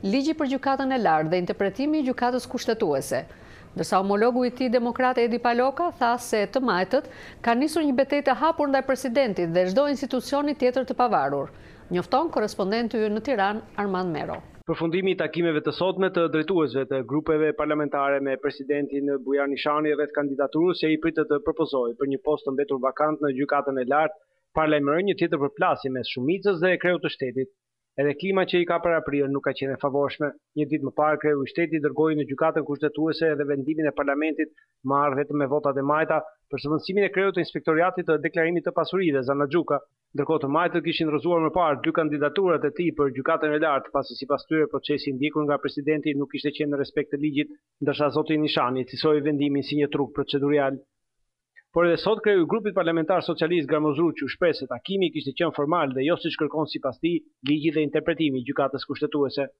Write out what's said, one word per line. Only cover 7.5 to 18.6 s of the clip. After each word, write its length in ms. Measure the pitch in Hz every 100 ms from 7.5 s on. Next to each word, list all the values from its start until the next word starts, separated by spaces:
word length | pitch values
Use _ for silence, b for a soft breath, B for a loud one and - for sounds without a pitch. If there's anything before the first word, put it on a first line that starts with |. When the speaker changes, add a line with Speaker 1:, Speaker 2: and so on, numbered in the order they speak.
| 233
Speaker 1:
nisur 320 | 302 339 302
një 80 | 254
betejë 240 | 269 285 277
të 100 | 240
hapur 240 | 311 320 294
ndaj 160 | 269 262
presidentit 640 | 254 269 240 254 185 175 170
dhe 140 | 185
çdo 160 | 196 285 277
institucioni 640 | 262 254 - 285 294 285
tjetër 240 | 254 254
të 160 | 254 240
pavarur. 560 | 247 185 139 143 143 B B B B 175
Njofton 320 | 175 262 330
korrespondenti 720 | - 214 - 190 220 233 233
ynë 160 | 214 214
në 80 |
Tiranë, 440 | 220 247 196 214 - -
Armand 320 | 202 185 180
Mero. 300 | 151 165 160 - - -
Speaker 2:
Përfundimi 460 | 160 165 170 190 180
i 20 |
takimeve 460 | 156 165 170 156 151
të 60 |
sotme 380 | 147 180 180 185
të 140 | 180 165
drejtuesve 540 | 156 156 185 147 123 131
të 140 | 135 117
grupeve 380 | 143 156 156 156 151
parlamentare 640 | 151 151 147 143 139 139
me 140 | 139 131
presidentin 720 | 143 139